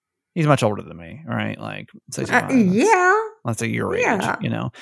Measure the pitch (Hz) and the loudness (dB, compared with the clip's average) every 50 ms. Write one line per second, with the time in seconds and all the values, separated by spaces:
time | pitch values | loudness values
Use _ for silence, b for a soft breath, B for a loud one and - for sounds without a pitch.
0 | _ _ _ _ _ _ - 175 156 151 143 127 120 107 104 95 85 80 82 82 | _ _ _ _ _ _ -2 2 4 4 4 4 4 2 0 -2 -8 -12 -14 -16
1 | 85 85 95 - 160 117 117 113 107 107 104 - - - 104 101 - - - 214 | -16 -16 -16 -14 -8 -6 -4 -4 -2 -4 -6 -8 -10 -10 -10 -12 -14 -16 -20 -20
2 | _ - - - - - - 247 - - 269 254 214 180 180 214 311 415 453 370 | _ -12 -8 -6 -4 0 0 0 0 2 2 4 4 4 4 4 4 4 4 4
3 | 359 359 392 427 453 427 - _ - 120 113 - 117 113 113 113 110 98 95 - | 4 4 4 2 0 -4 -10 _ -6 -6 -4 -4 -4 -4 -2 -2 -4 -2 -2 -2
4 | 494 - 226 196 - - - - - 120 113 110 117 127 - B | 0 0 0 0 0 -2 -2 -2 -4 -4 -4 -4 -4 -6 -8 B